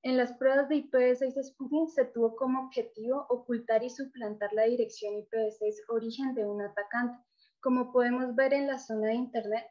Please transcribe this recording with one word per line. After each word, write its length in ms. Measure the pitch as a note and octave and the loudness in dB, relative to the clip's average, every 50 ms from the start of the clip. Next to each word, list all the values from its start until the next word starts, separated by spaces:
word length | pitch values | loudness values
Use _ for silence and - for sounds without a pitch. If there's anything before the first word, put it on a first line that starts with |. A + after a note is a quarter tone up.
En 140 | - B3+ B3+ | 0 2 2
las 160 | B3+ B3 B3 B3 | 2 2 2 -2
pruebas 340 | - C4 C4+ C4+ C#4 C#4+ C#4 | 2 2 4 4 4 4 4
de 80 | D4+ | 2
I 60 | D4 | 0
P 140 | - - - | 0 2 2
v 180 | B3+ B3 B3+ B3 | 4 6 6 4
seis 180 | B3 C4+ C4 C4 C#4 | 4 0 -2 -2 -4
spoofing 460 | C4 C4+ _ _ C#4 B3 D4 D4+ E4 D#4+ | -6 -6 _ _ -6 -2 0 0 0 0
se 160 | - C#4+ B3+ | 2 0 0
tuvo 320 | B3+ - A#3 A#3 A3+ A3+ | 0 2 0 0 0 2
como 300 | - C4+ B3+ B3+ C4 C4 | 0 -2 0 0 -2 -4
objetivo 600 | C4 - B3 A3 - - G#3+ A3 A#3+ C4 C#4+ C#4 - | -4 -6 -6 -6 -6 -8 -8 -4 -2 -2 -2 0 -2
ocultar 520 | B3+ B3 - - A#3+ A3+ A#3 - A3 A3 | -2 -4 -2 -4 -4 -4 0 2 2 2
y 80 | A#3 B3 | 2 0
suplantar 640 | - - C#4 C4 _ B3 A#3 G#3 G#3 G#3+ G#3 G3+ | -8 -8 -12 -12 _ -8 -8 -8 -6 -4 -4 -2
la 100 | G#3 A3 | 2 2
dirección 540 | A3 A3+ B3 B3 A3+ A3 - - G#3+ G#3 G#3 | 2 2 4 2 0 -2 -2 -8 -8 -6 -6
I 60 | G#3 G#3 | -6 -8
P 120 | _ - | _ -2
v 140 | A3+ A3 G#3+ | 0 0 -2
seis 320 | G#3+ - G#3+ G#3+ G#3+ G#3+ - - | -2 -2 -4 -4 -4 -4 -8 -4
origen 460 | A#3 A3+ A3+ A3+ A#3 C4+ C4+ C4 B3 | -4 -2 -2 -4 -6 -4 -4 -4 -2
de 120 | A3+ G#3 | -2 -2
un 160 | G#3 G#3 G#3 | -2 -4 -4
atacante. 560 | G3+ G3+ G3 G3+ G3+ - - A#3+ B3 A#3+ B3 - _ _ _ _ _ _ _ _ | -6 -6 -6 -8 -8 -4 -2 -2 -2 -2 -6 -8 _ _ _ _ _ _ _ _
Como 320 | - C4 B3+ B3+ B3 B3 | 0 0 2 2 0 2
podemos 440 | - B3 B3 A#3+ B3 B3 B3+ B3 A#3+ | 2 2 4 4 2 0 -2 -2 0
ver 160 | B3 C4+ C4+ | 2 2 4
en 160 | C#4 C#4+ C#4 C#4 | 4 2 2 0
la 100 | C4+ B3 | -2 -4
zona 300 | - - A3 G#3+ G#3+ G#3+ | -6 -6 -4 -2 0 0
de 60 | A3+ | 0
internet 520 | A#3+ B3+ B3 - A#3 G3+ G#3 G#3+ A#3 A3+ - | 0 -2 -2 -4 -4 -2 -2 -4 -4 -4 -8